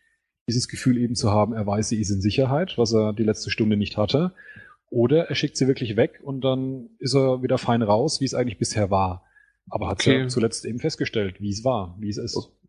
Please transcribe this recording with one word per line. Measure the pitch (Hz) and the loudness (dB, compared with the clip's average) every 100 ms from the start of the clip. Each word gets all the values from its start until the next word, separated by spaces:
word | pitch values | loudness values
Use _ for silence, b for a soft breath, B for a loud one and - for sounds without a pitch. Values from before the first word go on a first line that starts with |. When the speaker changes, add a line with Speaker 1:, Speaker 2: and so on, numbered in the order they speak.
| _ _ _ _ - | _ _ _ _ -4
Speaker 1:
dieses | 117 - | -4 -4
Gefühl | - 131 120 | -2 2 2
eben | 120 | 0
zu | 113 110 | 0 2
haben, | 107 104 | 2 2
er | 110 101 | 0 -2
weiß, | 101 120 | -2 -2
sie | 110 | -2
ist | 98 | -2
in | 98 | 0
Sicherheit, | 104 117 127 143 185 - | 0 2 2 0 -2 0
was | 110 | 2
er | 113 107 | 2 2
die | 104 | 0
letzte | 107 104 104 | 0 -2 -4
Stunde | - 107 104 | 0 2 2
nicht | 98 - | 0 0
hatte. | 104 139 180 - B B B B _ | 2 2 0 -4 B B B B _
Oder | 123 120 156 165 | 2 4 4 2
er | 139 | -2
schickt | 151 - | -2 0
sie | 135 | 2
wirklich | 135 113 104 | 2 0 2
weg | 156 - | 0 -2
und | 139 135 | -10 -2
dann | 131 131 131 131 117 - | 0 0 -2 -6 -12 -8
ist | 131 | 0
er | 139 131 127 | 2 2 2
wieder | 127 127 | 0 0
fein | - 117 | 2 2
raus, | 107 107 156 - | 4 2 2 -2
wie | 135 | -2
es | |
eigentlich | 127 123 101 | -2 -2 -2
bisher | 113 104 98 | -2 0 0
war. | 95 95 92 b b b b b | 2 0 -4 b b b b b
Aber | - 90 | -6 -4
hat | 98 | 0
Speaker 2:
Okay. | - 131 | 2 2
Speaker 1:
ja | 127 | 2
zuletzt | 123 110 - - | 0 -2 -2 -8
eben | 117 | -6
festgestellt, | 156 - 139 113 98 - | -4 -4 -4 -2 -4 -4
wie | 101 | -6
es | 98 | -4
war, | 127 117 90 92 | -2 -2 -4 -8
wie | 104 | -8
es | 104 | -6
ist. | 117 - | -6 -8
Speaker 2:
O-, | - _ | -10 _